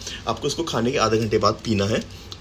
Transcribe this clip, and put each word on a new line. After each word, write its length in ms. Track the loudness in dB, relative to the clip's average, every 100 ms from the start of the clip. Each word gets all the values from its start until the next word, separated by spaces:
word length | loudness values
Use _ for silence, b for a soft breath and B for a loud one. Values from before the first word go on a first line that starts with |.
| B B -4
आपको 200 | -2 -2
इसको 160 | -2
खाने 280 | -2 0 0
के 60 | 2
आधे 200 | 2 2
घंटे 200 | 2 4
बाद 160 | 4
पीना 320 | 2 0 2 2
है, 180 | 0 -2 B B 0